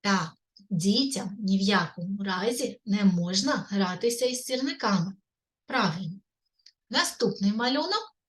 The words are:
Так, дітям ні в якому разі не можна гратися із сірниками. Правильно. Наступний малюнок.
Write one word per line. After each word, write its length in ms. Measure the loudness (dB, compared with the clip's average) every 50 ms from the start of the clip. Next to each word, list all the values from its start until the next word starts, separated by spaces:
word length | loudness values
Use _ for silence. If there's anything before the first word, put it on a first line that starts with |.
| 2
Так, 300 | 2 2 2 0 -4 -8 _ _ _ _ -20 -8 _
дітям 680 | -4 0 2 2 2 2 2 0 -2 -4 -6 -8 -8 -6
ні 180 | -2 0 2 2
в 40 |
якому 640 | 4 4 4 2 2 0 -6 -8 -6 -6 -6 -4 -4
разі 580 | -4 -4 0 0 -2 -2 -2 -4 -6 -6 -10 _
не 180 | -2 0 4 4
можна 500 | 4 4 4 0 0 0 0 0 0 0
гратися 720 | 0 -2 -2 0 0 0 0 -2 0 0 -2 0 0 -2
із 180 | -2 -2 -4 -6
сірниками. 720 | -6 -4 -2 -2 -4 -4 -2 0 0 2 2 0 -2 -4 -12 _ _ _ _ _ _ _ _ _
Правильно. 540 | _ 0 0 0 0 0 -2 -6 -8 -10 -10 _ _ _ _ _ _ _ _ _ -20 _ _ _ _
Наступний 640 | 0 0 0 0 0 0 0 0 0 2 0 0 2
малюнок. 640 | 2 0 0 2 0 0 0 -2 -4 -4 -6 _ _ _